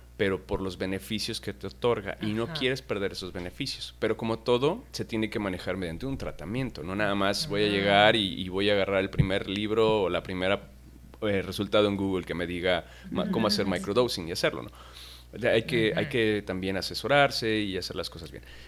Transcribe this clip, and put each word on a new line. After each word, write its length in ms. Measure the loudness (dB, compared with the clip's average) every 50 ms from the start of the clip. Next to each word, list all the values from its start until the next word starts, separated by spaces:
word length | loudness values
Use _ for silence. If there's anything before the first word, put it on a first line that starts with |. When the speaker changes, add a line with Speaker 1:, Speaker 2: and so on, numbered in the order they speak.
| -20 -20 -4 0
Speaker 1:
pero 240 | 0 0 0 -2 -4 -4
por 140 | -4 -4
los 160 | -4 -4 -4 -4
beneficios 640 | -4 -4 -4 -6 -4 -4 -4 -4 -4 -4 -6 -6
que 120 | -6 -8 -10
te 140 | -8 -10 -12
otorga, 500 | -10 -2 0 2 2 2 -2 -6 -6 -4
y 60 | -4 -2 -2
no 120 | -2 -2
Speaker 2:
Ajá. 80 | -4 -4
Speaker 1:
quieres 280 | -2 0 0 -2 -2
perder 300 | -4 -4 -2 -2 -2 -2
esos 220 | -4 -6 -10 -8 -8
beneficios. 600 | -8 -8 -8 -8 -8 -8 -8 -8 -8 -10 -14 -8 -2
Pero 160 | 0 0 0
como 240 | 0 0 -2 -4 -2
todo, 460 | 2 2 2 4 4 2 0 0 -6 -12
se 120 | -8 -8 -8
tiene 240 | -4 -2 -2 -2 -2
que 80 | -2 -2
manejar 360 | -2 -2 -4 -4 -4 -4 -4 -2
mediante 280 | -4 -4 -6 -6 -6
un 120 | -6 -6 -6
tratamiento. 640 | -6 -8 -8 -8 -8 -6 -4 -4 -4 -6 -6 -8
No 140 | -8 -6 -2
nada 180 | -2 0 0 0
más 340 | 2 2 0 0 0 -2 -2
voy 140 | 0 0 2
a 20 | 2
Speaker 2:
Ah. 20 |
Speaker 1:
llegar 460 | 2 2 4 6 8 8 8 8 8
y, 260 | 6 2 0 -2 -4
y 60 | -6 -4
voy 200 | -2 0 2 4
a 40 | 4
agarrar 280 | 4 4 4 2 2
el 80 | 2 2
primer 380 | 2 2 2 2 2 -2 -2 -2
libro 540 | -2 -2 0 0 4 4 4 4 4 4 2
o 60 | 2
la 140 | 0 0 -2
primera, 460 | -4 -4 0 2 2 2 2 0 -8 -18 -20 -20 -20 -20 -20 -20 -20 -14 -4
eh, 200 | -2 0 0 0 -2
resultado 460 | -2 -4 -4 -4 2 4 4 4 4
en 80 | 4 2
Google 280 | 0 0 0 -2 -2
que 80 | -4 -4
me 140 | -4 -4 -4
diga 380 | -4 0 4 4 4 4 2 -2 -14 -18 -14 -6
ma-, 180 | -4 -2 -2 0
cómo 180 | 0 0 2 2
hacer 180 | 2 2 0
Speaker 2:
Ujú. 100 | 0 0
Speaker 1:
microdosing 540 | -2 -2 0 2 2 2 2 0 -4 -6 -6
y 20 |
hacerlo, 320 | -4 -2 -2 -2 -2 -2 -8
¿no? 80 | -10 -14 -18 -20 -20 -20 -20 -20 -20 -20 -20 -20 -16 -12
O 40 | -2
sea, 120 | 0 4
hay 120 | 4 4 2
que, 280 | 2 0 2 2 2 2
hay 100 | 0 -2
Speaker 2:
Ujú. 60 | 0 0
Speaker 1:
que 300 | 0 2 2 2 0 -2
también 320 | -4 -6 -4 -2 -2 -2 -2
asesorarse 840 | -4 -4 -6 -6 -2 2 4 4 4 4 2 0 0 0 0 0
y 160 | 0 -2 -4
hacer 220 | -4 -6 -6 -6 -8
las 120 | -8 -8
cosas 220 | -10 -12 -14 -14
bien. 140 | -14 -16 -16 -16 -18 -18 -18